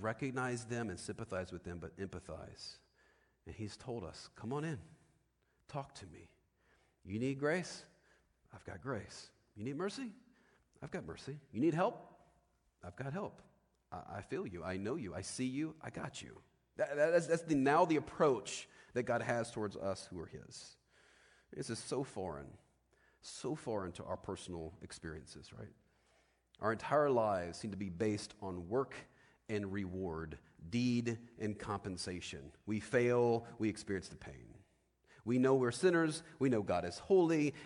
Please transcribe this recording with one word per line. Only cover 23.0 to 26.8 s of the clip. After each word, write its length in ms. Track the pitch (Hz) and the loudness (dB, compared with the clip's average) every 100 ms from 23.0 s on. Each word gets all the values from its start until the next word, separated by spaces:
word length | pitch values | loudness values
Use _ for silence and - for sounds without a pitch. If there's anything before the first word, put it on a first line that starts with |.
| _ _ | _ _
so 320 | - - 127 | -16 -8 -6
foreign 380 | 156 127 107 90 | -4 -2 -2 -4
to 120 | 87 | -6
our 120 | - 90 | -6 -6
personal 560 | - 92 - 85 80 - | -4 -8 -6 -8 -8 -10
experiences, 720 | 85 - 82 78 64 73 - 110 | -14 -10 -10 -10 -12 -18 -16 -14
right? 140 | 107 - _ _ _ _ _ _ _ - | -16 -18 _ _ _ _ _ _ _ -2
Our 120 | 107 | 2
entire 380 | 113 | 2